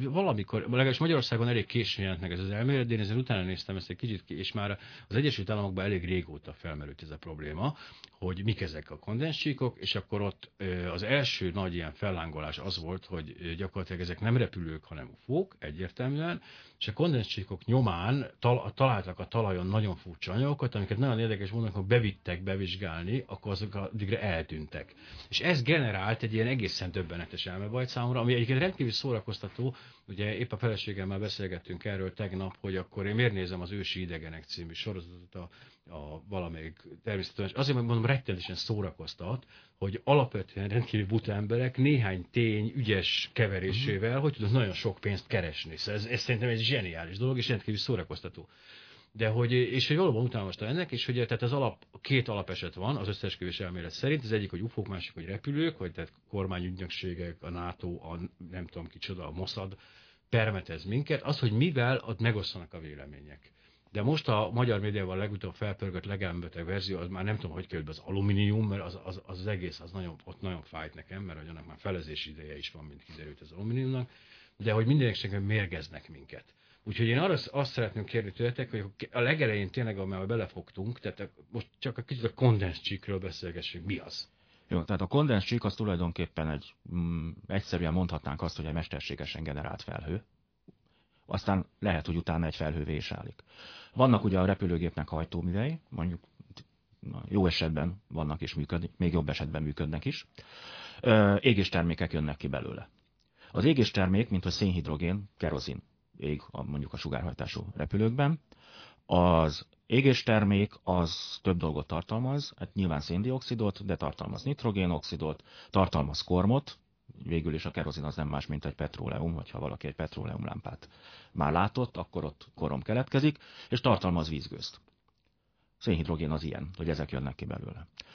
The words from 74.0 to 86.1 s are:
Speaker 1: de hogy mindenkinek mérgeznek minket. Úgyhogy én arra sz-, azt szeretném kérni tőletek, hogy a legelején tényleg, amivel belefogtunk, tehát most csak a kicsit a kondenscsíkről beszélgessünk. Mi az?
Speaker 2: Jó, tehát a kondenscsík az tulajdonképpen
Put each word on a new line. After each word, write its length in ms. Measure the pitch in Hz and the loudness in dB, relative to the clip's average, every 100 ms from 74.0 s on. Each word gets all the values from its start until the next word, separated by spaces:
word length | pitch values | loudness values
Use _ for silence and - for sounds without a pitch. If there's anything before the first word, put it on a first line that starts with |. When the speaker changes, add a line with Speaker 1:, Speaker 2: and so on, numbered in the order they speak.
| 123 - - - - - | -4 -10 -20 -20 -20 -4
Speaker 1:
de 140 | 110 | 2
hogy 140 | 107 113 | 4 6
mindenkinek 560 | 147 123 98 98 101 | 6 6 2 -2 -2
mérgeznek 680 | 98 107 95 87 78 73 - | 2 2 2 -4 -8 -14 -16
minket. 440 | 71 65 - - _ _ _ | -20 -16 -18 -18 _ _ _
Úgyhogy 240 | 107 101 117 | -6 2 4
én 100 | 123 | 4
arra 200 | 190 165 | 4 2
sz-, 120 | - | 0
azt 200 | 139 131 | -2 -2
szeretném 340 | - 110 107 98 | 0 -2 -2 -2
kérni 260 | 117 101 | -2 -2
tőletek, 380 | - 120 123 127 | 0 0 0 -4
hogy 140 | 110 98 - - | -4 -6 -8 -6
a 80 | 123 | 0
legelején 500 | 120 156 127 104 95 | 2 4 2 2 0
tényleg, 280 | - 113 98 | -2 -2 -2
amivel 280 | 95 95 95 | -4 -2 -2
belefogtunk, 720 | 117 95 92 - - 101 123 | -2 -2 -6 -12 -6 -6 -4
tehát 300 | 104 - 98 - - | -8 -8 -12 -14 -10
most 160 | 117 - - | -10 -10 -8
csak 180 | 135 - | -8 -6
a 40 | |
kicsit 220 | - 127 | -6 -2
a 100 | 113 | -2
kondenscsíkről 880 | - 127 107 92 82 - 98 - 95 | 6 6 8 4 -2 -6 -6 -4 -4
beszélgessünk. 640 | 92 - 87 85 - 87 92 | -4 -6 -8 -6 -8 -8 -6
Mi 120 | 92 | -6
az? 320 | - - - _ _ _ - | -6 -12 -12 _ _ _ -4
Speaker 2:
Jó, 160 | 87 | -2
tehát 180 | - 92 | 0 0
a 60 | 98 | 2
kondenscsík 560 | 139 151 104 - 120 | 4 6 4 4 0
az 120 | 104 - | 0 0
tulajdonképpen 720 | 104 87 87 | 0 2 0